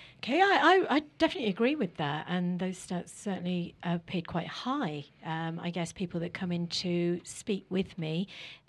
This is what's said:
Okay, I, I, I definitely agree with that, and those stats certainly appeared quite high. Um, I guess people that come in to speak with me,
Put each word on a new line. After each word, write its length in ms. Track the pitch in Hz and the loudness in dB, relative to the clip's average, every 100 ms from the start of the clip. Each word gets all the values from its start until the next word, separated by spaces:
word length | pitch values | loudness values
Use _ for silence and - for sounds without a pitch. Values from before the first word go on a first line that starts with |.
| - - | -20 -12
Okay, 160 | - 285 | 0 4
I, 460 | 392 370 311 381 349 | 6 8 8 6 6
I, 80 | 262 | 2
I 40 | - _ | 0 _
definitely 320 | 320 349 226 | 2 2 0
agree 240 | 180 233 | 2 2
with 220 | 302 190 - | 2 -2 0
that, 300 | 147 147 - | -2 -2 -2
and 300 | 180 175 180 | 0 0 0
those 180 | 185 185 | -2 -6
stats 320 | - 180 - | -4 -6 -6
certainly 640 | - - 180 175 180 175 - | -8 -6 -4 -2 -2 -4 -6
appeared 460 | 175 170 - 185 170 | -2 -2 -2 -6 -4
quite 180 | 175 160 | -6 -6
high. 600 | - 247 277 214 151 139 _ 165 | -8 -4 -2 -2 -4 -10 _ -6
Um, 340 | 160 165 165 | -4 -4 -4
I 120 | 175 | -4
guess 200 | 175 170 | -4 -4
people 280 | - 175 170 | -4 -6 -4
that 120 | 170 | -6
come 200 | - 185 | -6 -4
in 160 | 175 170 | -2 -2
to 520 | - 180 175 175 175 | -4 0 2 2 0
speak 420 | - - - 196 - | -4 -14 -4 -4 -2
with 280 | 190 185 - | -2 -2 -4
me, 300 | 156 160 196 - - - | -4 -2 -4 -8 -16 -18